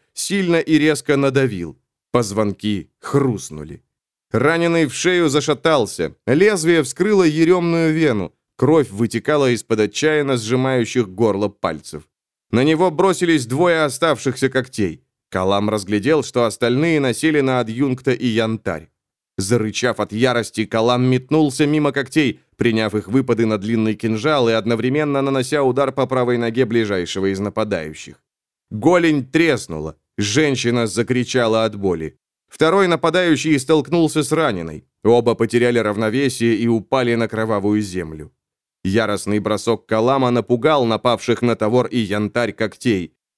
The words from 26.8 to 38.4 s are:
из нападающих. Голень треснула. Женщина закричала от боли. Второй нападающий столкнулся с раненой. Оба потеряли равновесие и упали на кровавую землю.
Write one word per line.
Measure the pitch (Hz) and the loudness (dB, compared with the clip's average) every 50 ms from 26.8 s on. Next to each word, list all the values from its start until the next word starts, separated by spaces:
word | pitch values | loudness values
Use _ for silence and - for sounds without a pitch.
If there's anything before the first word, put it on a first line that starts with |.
| 110 101 101 90 87 - - 98 98 | 0 0 -2 -2 -4 -4 -4 -2 -2
из | 98 98 95 | -2 -2 -2
нападающих. | 104 101 - 110 110 104 98 82 78 78 78 - - 69 67 _ _ _ _ _ _ _ _ _ _ _ | -4 -4 -4 -4 -4 -2 -4 -4 -6 -10 -12 -16 -18 -20 -20 _ _ _ _ _ _ _ _ _ _ _
Голень | 110 107 104 165 180 175 165 160 151 139 127 | -10 0 2 4 4 4 4 2 2 0 -2
треснула. | - - 160 170 160 131 104 - - 82 78 78 78 - _ _ _ _ - | 0 0 2 2 2 0 -2 -4 -8 -8 -8 -8 -10 -12 _ _ _ _ -6
Женщина | 104 104 107 139 151 143 131 123 - 120 120 120 117 | -4 0 0 2 2 2 0 0 0 0 0 0 -2
закричала | 104 - 117 110 90 127 123 120 - - 127 117 110 110 110 113 | 0 -2 -2 -2 0 0 -2 -2 0 0 0 2 2 2 2 0
от | 110 104 | -2 -2
боли. | 98 98 95 85 80 78 73 - _ _ _ _ _ _ _ | -2 -2 -2 -2 -2 -6 -10 -12 _ _ _ _ _ _ _
Второй | - - 156 160 185 202 190 175 | -2 0 2 2 4 4 2 2
нападающий | 165 127 - 160 160 185 180 170 151 127 135 160 151 131 | 0 0 0 0 0 2 2 2 2 2 2 0 0 0
столкнулся | 131 - 160 151 139 139 170 170 160 151 - 156 | 2 2 2 2 2 0 0 2 2 2 0 -2
с | 139 - | -2 0
раненой. | 156 160 156 131 101 85 82 82 76 - - _ _ _ - | 0 0 0 0 -2 -4 -8 -10 -12 -14 -16 _ _ _ 2
Оба | 107 120 120 117 117 113 | 4 4 4 4 2 0
потеряли | - 117 101 110 117 123 120 120 117 | 0 0 0 2 2 2 2 2 2
равновесие | 104 107 101 107 113 107 110 135 139 127 127 - 117 117 113 | 0 0 -2 -2 -2 -2 0 0 0 -2 -2 0 0 0 2
и | 104 117 | 2 2
упали | 117 113 110 95 - 131 131 123 120 117 | 0 0 0 0 -2 0 0 2 0 0
на | 113 113 104 | 0 -2 -2
кровавую | 113 110 110 110 110 101 95 104 104 107 | -4 -4 -2 -2 -2 -2 0 0 0 0
землю. | 104 92 90 90 85 78 80 78 73 69 _ _ | -2 -4 -6 -8 -8 -8 -12 -14 -16 -18 _ _